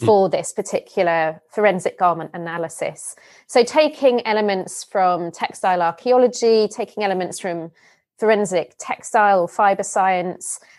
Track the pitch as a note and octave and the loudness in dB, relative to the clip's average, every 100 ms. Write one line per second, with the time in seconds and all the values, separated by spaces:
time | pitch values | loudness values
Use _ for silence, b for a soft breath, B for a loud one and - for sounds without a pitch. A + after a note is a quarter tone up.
0 | - G3+ F#3+ - E3 - F#3+ - - - | 2 4 4 0 -6 -8 -6 -6 -6 -2
1 | F3 E3 D#3+ D#3+ _ - G#3 F#3 - - | 0 0 -2 -4 _ 0 2 2 -4 0
2 | F3+ E3+ D#3 F3+ E3+ E3+ E3 - E3 D3+ | 0 0 -6 -10 -8 -6 -8 -6 -8 -8
3 | - - b b b B3+ A#3 D#4 D4+ D4+ | -16 -18 b b b 0 2 4 2 2
4 | C4+ A#3+ A#3 G#3+ G#3 F#3+ - - - G3+ | 2 2 0 0 0 -2 -4 -12 -6 0
5 | F#3 F3 E3+ - - - G3 F3+ E3 E3 | 2 2 -4 -6 -8 -4 -2 0 0 -2
6 | B3 B3 B3 - A#3 A3 G#3 G#3+ G3+ - | 2 4 4 2 2 4 2 -4 -10 -4
7 | G#3 F#3 F3+ - F#3+ E3+ E3 b b b | -2 -2 -4 -8 -8 -8 -10 b b b
8 | b - A3 G#3 G3 F3+ - - - - | b -2 2 2 2 -2 -4 -10 -10 -10
9 | - A3+ G#3 G3 E3+ - G3+ G3 G3 G#3 | -2 2 4 4 0 0 0 0 -2 0
10 | F#3+ F#3 F3+ - - - b | 0 0 -2 -8 -12 -14 b